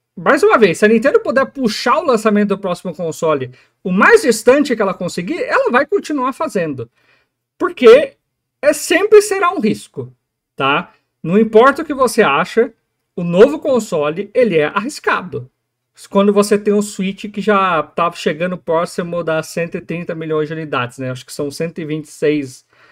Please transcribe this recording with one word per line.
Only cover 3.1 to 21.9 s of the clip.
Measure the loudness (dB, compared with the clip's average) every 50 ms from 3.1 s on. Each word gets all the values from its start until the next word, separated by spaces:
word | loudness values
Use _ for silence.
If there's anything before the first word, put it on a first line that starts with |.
| -6 -4 -2 -2 0 -2 -4 -8 -14 _ _ _ _ _ -6
o | -2
mais | 0 2 4 4 4 4
distante | 4 2 0 2 4 4 4 4 4 0 0
que | -2 -2
ela | -2 -2
conseguir, | -4 -8 -8 -6 -8 -8 -6 -6 -6 -4
ela | -2 0 0 0 2
vai | 2 0 0
continuar | 0 -2 -4 -2 -4 -4 -4 -4 -4 -4
fazendo. | -6 -6 -4 -4 -4 -4 -4 -6 -8 -12 -14 _ _ _ _ _ _ _ _ _ _ _ _ _
Porque | -6 -6 -4 -2 4 8 8 8 8 6 2 -8 _ _ _ _ _ _ _ _ _
é, | 0 0 0
sempre | 0 0 0 0 0 2 6 6 6 6
será | 4 -2 -2 -2 -2 -2
um | -2
risco, | -2 -2 -2 -4 -8 -16 -14 -14 -14 -14 -16 _ _ _ _ _ _ _ _
tá? | -4 -2 0 0 0 -2 -8 _ _ _ _ _ _ -6
Não | 0 2 2
importa | 2 4 6 6 6 6 4 0
o | -4
que | -6 -2
você | -2 -2 0 2 2 2
acha, | 2 2 0 -2 0 0 0 0 0 -2 _ _ _ _ _ _ _ -10
o | -8 -4
novo | 0 4 6 6 6 4 0
console, | -2 0 0 0 -2 -2 -2 -2 -2 -2 -4 -6 -8 -4 0
ele | 0 2 2 2 2
é | 0
arriscado. | 0 -2 -4 -4 -6 -8 -6 -4 -2 -2 -2 -4 -8 -12 -12 -12 -14 _ _ _ _ _ _ _ _ _ _ -10 -4
Quando | 0 2 2 4
você | 4 2 2 2 0 0
tem | 0 0 0
um | 0 0
Switch | -4 -6 -6 -6 -6 -6 -8 -12 -12
que | -10 -6
já | -2 0 0 2 2 0 0 -2 -4
tá | -4 -4 -4 -4 -4 -4
chegando | -4 -4 -4 -4 -4 -4 -6 -6 -8
próximo | _ -2 -2 -2 -2 -4 -6 -8 -8 -6 -6 -6 -4
das | -4 -4 -4 -4
cento | -6 -6 -8 -8 -6 -8
e | -10
trinta | -10 -8 -10 -8 -8 -8 -8
milhões | -8 -6 -4 -4 -4 -4
de | -4 -6
unidades, | -10 -8 -6 -4 -4 -4 -4 -8 -10
né? | -8 -8
Acho | -8 -10 -12
que | -14 -10
são | -8 -8 -8
cento | -6 -8 -8 -8 -8 -10
e | -8
vinte | -8